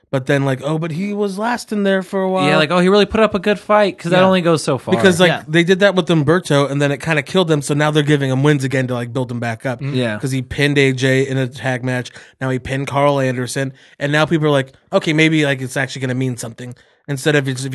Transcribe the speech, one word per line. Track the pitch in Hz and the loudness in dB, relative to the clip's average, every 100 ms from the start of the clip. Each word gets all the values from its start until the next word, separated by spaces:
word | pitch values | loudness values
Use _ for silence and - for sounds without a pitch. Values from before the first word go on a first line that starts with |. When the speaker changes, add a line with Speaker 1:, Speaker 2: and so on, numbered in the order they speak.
| _ | _
Speaker 1:
but | 135 131 | -6 0
then, | 139 139 | 0 0
like, | 127 | -2
"Oh, | 139 160 | -2 -4
but | 165 | -4
he | 151 202 | -6 -6
was | 202 208 190 | -4 -4 -4
last | 226 233 - | -4 -4 -4
in | 208 | -2
there | 196 190 | 0 0
for | 180 196 | -2 -4
a | 190 | -2
while." | 185 143 | 0 2
Speaker 2:
Yeah, | 156 | 2
like, | 151 | 2
"Oh, | 180 | 2
he | 180 | 4
really | 208 202 | 4 4
put | 214 | 2
up | 214 214 | 0 0
a | |
good | 202 202 | -2 -2
fight," | - 208 202 - | 2 2 2 0
'cause | 170 | 0
that | 180 | 4
Speaker 1:
Yeah. | 190 | 4
Speaker 2:
only | 185 | 4
goes | 170 160 | 2 0
so | - 131 | 0 -4
far. | - 185 | 0 2
Speaker 1:
Because, | 196 170 | 4 4
like, | 180 | 4
Speaker 3:
Yeah. | 127 147 | 2 0
Speaker 1:
they | 160 | 0
did | 170 185 | 2 4
that | 202 | 4
with | 185 170 | 2 2
Umberto, | 165 139 180 - 143 139 | 2 4 2 2 0 2
and | 143 | 0
then | 143 | 0
it | 139 | -2
kinda | - 156 | -2 -2
killed | 135 190 170 | 0 0 2
him, | 151 | 0
so | 139 | 0
now | 147 151 | 0 2
they're | 151 | 2
giving | 143 147 135 | 2 2 2
him | 131 | 2
wins | 143 147 | 2 2
again | 131 131 127 | 0 -2 -2
to, | |
like, | 123 120 | -4 -6
build | 127 120 | -6 -6
him | 120 | -6
back | 120 113 135 | -6 -6 -6
up. | 123 | -6
Speaker 2:
Mm-hmm. | 139 127 | -6 -4
Yeah. | 120 107 | -4 -4
Speaker 1:
'Cause | 139 | -4
he | 131 | -4
pinned | 127 - 143 143 | -6 0 2 4
A | 135 | 2
J | 131 135 131 135 | 2 2 2 0
in | 131 | -2
a | 127 | -4
tag | 113 127 127 | -4 -6 -4
match, | 127 127 117 - - _ | -4 -6 -8 -14 -20 _
now | 131 | -4
he | 131 | -4
pinned | 127 135 139 | -4 -6 -4
Carl | 139 143 139 | 0 2 2
Anderson, | 131 123 123 139 135 131 - _ | -2 -2 -6 -6 -6 -8 -20 _
and | 143 | -2
now | 151 151 | 0 2
people | 165 151 | 2 2
are | |
like, | 139 131 - _ | 2 0 -10 _
"Okay, | 190 180 | -2 0
maybe, | 156 160 156 147 | 2 2 2 0
like, | 135 | -2
it's | 131 139 | -4 -6
actually | 131 131 | -6 -6
gonna | 131 127 | -4 -2
mean | 131 120 | -4 -4
something." | 120 117 123 123 _ _ - | -10 -14 -16 -16 _ _ -10
Instead | 139 156 147 | -4 0 0
of, | 135 | 0
if | 127 | -4
you | 135 | -6